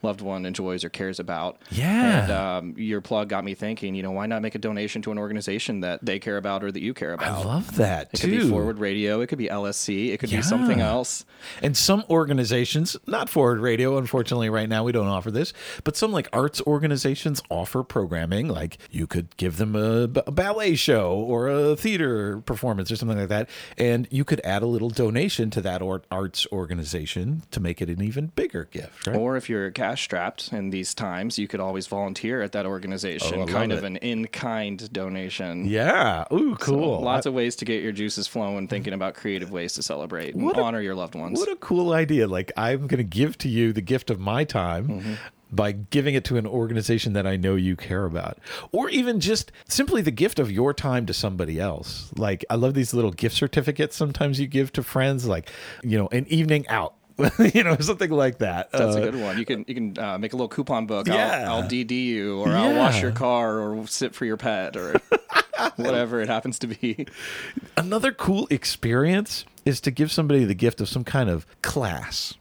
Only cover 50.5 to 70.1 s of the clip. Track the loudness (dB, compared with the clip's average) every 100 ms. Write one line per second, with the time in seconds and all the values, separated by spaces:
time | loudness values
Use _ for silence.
50.5 | 2 2 2 0 0 0 -2 -2 -2 -2
51.5 | 0 -2 -4 -8 -12 -10 -2 0 0 -2
52.5 | 2 2 2 2 2 2 2 0 2 2
53.5 | 2 0 0 0 0 -2 2 0 2 0
54.5 | 2 0 0 -2 2 2 2 2 0 -2
55.5 | -14 -16 -8 2 2 4 0 2 4 4
56.5 | 4 2 0 0 -6 _ 0 0 6 6
57.5 | 8 6 4 2 0 2 4 4 2 -2
58.5 | 0 -2 2 4 4 2 0 -2 -2 -2
59.5 | -4 -4 -4 -4 -4 -4 -4 -4 -2 -4
60.5 | -4 -2 -2 0 -2 2 2 2 0 0
61.5 | -2 0 -2 0 -2 0 0 -2 0 2
62.5 | 4 4 6 4 4 0 0 2 2 2
63.5 | 0 -2 -4 -6 -4 -4 -4 -4 -2 0
64.5 | 0 -2 -6 0 0 2 -2 2 0 0
65.5 | -2 -4 -2 0 0 0 -2 0 -2 -2
66.5 | -6 -6 -4 -4 -4 -8 -10 -12 -10 -10
67.5 | -12 -6 -4 0 2 0 0 0 2 2
68.5 | 0 0 -2 2 4 4 2 0 -6 -10
69.5 | -4 -2 0 -2 0 0